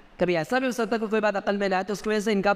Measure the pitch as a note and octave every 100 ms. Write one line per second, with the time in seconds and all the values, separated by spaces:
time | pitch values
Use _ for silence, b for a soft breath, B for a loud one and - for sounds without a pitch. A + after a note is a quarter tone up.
0 | - - F3+ E3+ D#3 B3+ C4 A#3 G#3 A3+
1 | G#3+ A3 G#3 G3 G#3 G3+ G3 F#3 F#3+ G3
2 | G#3+ G#3+ G#3 G3+ G3+